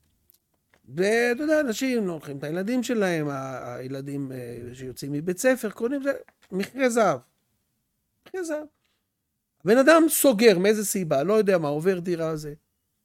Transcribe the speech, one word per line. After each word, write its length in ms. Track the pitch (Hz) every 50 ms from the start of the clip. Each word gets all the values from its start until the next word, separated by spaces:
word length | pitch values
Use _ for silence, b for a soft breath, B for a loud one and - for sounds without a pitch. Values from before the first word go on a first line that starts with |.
| _ _ _ _ _ _ _ _ _ _ _ _ _ _ _ _ _ - 131
ואתה 480 | 160 185 202 220 233 240 240 240 247 302
יודע, 160 | 302 311 302
אנשים 480 | 302 247 214 - 269 262 254 233 208
לוקחים 300 | 180 170 151 - 147 139
את 60 | 139 151
הילדים 400 | 143 160 180 190 208 247 254 226
שלהם, 460 | 247 247 220 202 185 170 160 151 147
ה-, 460 | 139 135 135 131 131 123 - 123 120
הילדים, 560 | 127 127 127 139 135 139 143 139 139 139 131
אה, 260 | 127 127 123 120 120 120 120 120 123
שיוצאים 380 | 131 131 127 117 - 143 139
מבית 260 | 147 147 160 180 180
ספר, 320 | 180 - 254 262 247 - 208
קונים, 340 | - - 226 240 285 277 262
זה 100 | 277 - - - _ _ _ _ -
מכרה 380 | 190 185 196 - - 262 277 254
זהב. 300 | 226 240 214 180 147 123 - _ _ _ _ _ _ _ _ _ _ _ _ _ _ _ _ _ _ _ _
מכרה 160 | - - 381 359
זהב. 220 | 320 302 302 302 294 _ _ _ _ _ _ _ _ _ _ _ _ _ _ _ _ _ _ -
בן 120 | 165 220
אדם 260 | 262 262 294 330 330 320 311
סוגר 500 | - - - 277 240 196 240 233 190 170
מאיזה 260 | 185 202 220 208 208
סיבה, 380 | - - 202 185 156 151 135 147
לא 100 | 180 214
יודע 240 | 220 208 190 190
מה, 100 | 175 156
עובר 320 | 143 147 151 156 190 190 175
דירה, 360 | 170 180 175 160 160 160 160
זה. 180 | 151 151 147 147 - _ _ _ _ _ _ _ _